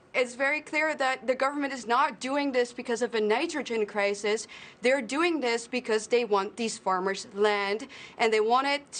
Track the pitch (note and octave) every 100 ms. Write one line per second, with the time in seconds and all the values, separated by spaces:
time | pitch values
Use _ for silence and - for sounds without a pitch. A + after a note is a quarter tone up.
0 | - A#3+ B3 A#3+ C#4 D4+ D4 D4+ D#4 D4
1 | C4 B3+ A#3 B3+ C4+ C#4+ C#4 C4 G#3 A#3+
2 | D4 G#3+ C4 C#4+ C#4+ B3 B3 - A#3+ A3+
3 | A#3+ A3+ G#3+ A#3 E4+ D4+ A#3+ A3+ G#3 G#3+
4 | G3+ G3+ G#3 A3 - - - - B3 C#4
5 | G#3 C#4 F4 D#4 A#3+ A#3 - B3 A#3+ G#3+
6 | G#3 B3 A3+ G3+ G3+ - A3+ - F#3+ F#3
7 | F#3+ G3 - G3 G#3 G3+ G3 G#3 C4+ -
8 | - - A3+ A3 A3 B3 C#4 C#4+ C#4+ -